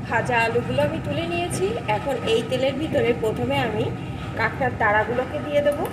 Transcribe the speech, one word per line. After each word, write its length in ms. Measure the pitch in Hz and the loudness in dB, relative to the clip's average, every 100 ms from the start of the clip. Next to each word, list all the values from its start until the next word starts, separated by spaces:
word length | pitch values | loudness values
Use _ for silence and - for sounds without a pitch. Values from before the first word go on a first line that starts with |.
| - | 0
ভাজা 280 | 233 220 240 226 | -2 2 2 2
আলুগুলো 340 | 240 247 254 294 | 2 0 0 2
আমি 120 | 320 302 | 0 -4
তুলে 180 | 294 349 | -4 -2
নিয়েছি। 320 | 339 349 - 381 466 - 208 | -2 -2 0 0 -2 -2 -2
এখন 200 | 277 247 - | 0 -2 2
এই 80 | 226 240 | 0 2
তেলের 260 | 254 262 269 | 0 0 0
ভিতরে 280 | 320 - 233 240 | 0 2 2 2
প্রথমে 340 | 220 208 247 277 254 | 0 0 0 0 0
আমি 160 | 214 226 - - - - - | 0 -2 -4 -8 -8 -6 -2
কাঁকড়ার 340 | 226 - 254 - | -2 0 -2 2
দাঁড়াগুলোকে 560 | 220 208 208 240 269 294 294 | 2 4 2 0 -2 -4 0
দিয়ে 160 | 294 294 | 2 2
দেব। 120 | 294 359 | 2 -2